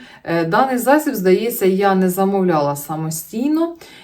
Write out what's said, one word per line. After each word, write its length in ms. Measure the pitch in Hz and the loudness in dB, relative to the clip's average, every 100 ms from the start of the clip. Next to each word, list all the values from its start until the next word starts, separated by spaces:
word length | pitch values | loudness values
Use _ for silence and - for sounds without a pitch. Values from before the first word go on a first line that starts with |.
| - - | -20 -14
Е, 220 | - 170 | -4 -2
даний 320 | 165 208 269 247 | 0 2 2 0
засіб, 380 | 247 302 302 | 2 2 2
здається, 500 | 214 185 196 226 233 | 0 2 2 0 0
я 300 | 190 190 202 | 0 2 2
не 140 | 185 185 | 2 2
замовляла 640 | 185 196 196 185 156 143 | 0 0 0 0 0 -2
самостійно. 1000 | 143 - 156 160 160 - 220 285 311 339 339 - - | -4 -8 -6 -6 -8 -10 -6 -2 -2 -2 -8 -20 -20